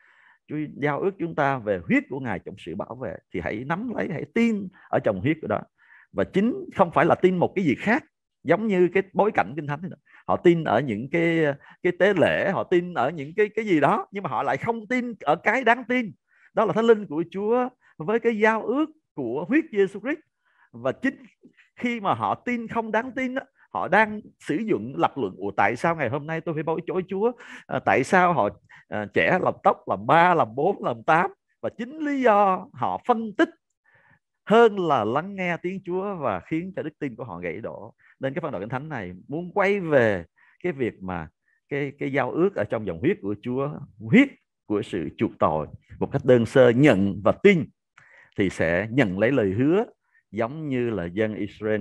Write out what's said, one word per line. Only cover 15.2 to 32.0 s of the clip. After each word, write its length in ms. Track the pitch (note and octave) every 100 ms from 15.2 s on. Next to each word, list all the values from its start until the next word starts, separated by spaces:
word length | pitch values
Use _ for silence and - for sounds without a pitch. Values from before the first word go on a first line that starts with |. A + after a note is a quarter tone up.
ở 160 | C#3+ E3+
cái 280 | - B3
đáng 200 | A3+ A#3+ A#3+
tin. 240 | B3+ G#3 - _ _ _
Đó 100 | F#3+
là 80 | G#3
Thánh 120 | G3
Linh 220 | A#3 G#3+ G3
của 180 | D3 E3
Chúa 380 | F#3+ G#3 B3 B3 _ _ -
với 220 | D#3 A3+
cái 180 | A#3 G#3
giao 240 | A3 A3
ước 260 | - C4+ D#4 _ _
của 300 | D3+ A#2 C#3 D3+
huyết 160 | D4 -
Giêsu 280 | G3+ F#3+ G3+
Christ. 180 | B3 D#4+ _ _ _ _ _
Và 200 | A#2 B2+
chính 240 | - C4+ - A#3+ _ - _ _ -
khi 240 | B3 A#3
mà 140 | F#3+
họ 200 | A2+ G2+
tin 340 | A#2 B3 A#3+ A3
không 240 | A#3 A3
đáng 200 | G#3+ B3+
tin 220 | B3 B3+
đó, 80 | C4 - _ _
họ 180 | - A2+
đang 320 | G3 G#3+ G#3+ - _
sử 160 | -
dụng 400 | D#3 G#3+ A2 A#2 E3
lập 160 | D3 C#3
luận: 180 | G2 F2+
"Ủa, 140 | G2+
tại 260 | - G2+ A#2+
sao 200 | E3+ E3
ngày 120 | A#2+
hôm 180 | D3 D3+
nay 140 | E3
tôi 140 | E3+
phải 80 | D3+
bối 180 | D#3+ E3 E3
chối 160 | F3 F3
Chúa? 240 | G3 A#3 A#3+ - - -
À, 120 | C3+
tại 260 | - G#2
sao 280 | C#3 F#3 F3+
họ, 160 | C#3+ G#2 - _ - -
à, 180 | G#2 G2+
trẻ 240 | - E2 F3
làm 120 | - -
tóc, 260 | G3 - -
làm 180 | G2 A#2
ba, 280 | E3 F3+
làm 200 | E3 A2
bốn, 300 | B2 F3 -
làm 180 | F3+ A2+
tám?" 280 | E3 D#3+ G4 - _ _
Và 80 | A2 -
chính 200 | A#3+
lý 240 | D#4